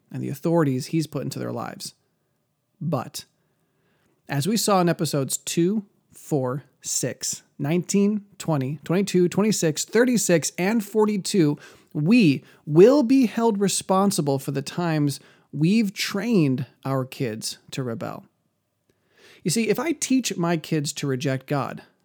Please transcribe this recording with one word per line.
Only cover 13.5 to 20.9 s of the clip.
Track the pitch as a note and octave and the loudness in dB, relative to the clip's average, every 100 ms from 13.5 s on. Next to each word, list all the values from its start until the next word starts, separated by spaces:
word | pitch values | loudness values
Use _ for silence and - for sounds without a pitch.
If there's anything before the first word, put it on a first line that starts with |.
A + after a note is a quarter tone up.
| G3+ | 2
responsible | G3 - - F#3+ G3+ G3 D3 C#3 | 0 -2 0 2 2 0 0 -2
for | C3+ | -4
the | C#3 | -6
times | C3+ - F3 D#3 D3 C3+ - _ _ | -6 -4 -2 0 0 -2 -10 _ _
we've | D3 D#3+ A3 G#3 | -2 2 2 0
trained | - - G3+ A3+ A3 D3 B2+ C3+ _ | -4 -6 -4 0 2 2 0 -6 _
our | C3+ C3+ | -6 -4
kids | B2 - B2+ A2 - - _ | -4 -6 -6 -6 -10 -12 _
to | - | -10
rebel. | B2 A2+ A2+ - - _ _ _ _ _ _ _ _ _ - - | -8 -8 -10 -12 -18 _ _ _ _ _ _ _ _ _ -20 -10
You | F#3 | -4
see, | A3+ A3 | -2 0
if | G#3 | -2
I | D4 | -2
teach | - - C4 A#3 - | -4 0 0 0 -2
my | E3+ E3+ | -2 -2
kids | - D#3+ C#3+ | -2 -4 -4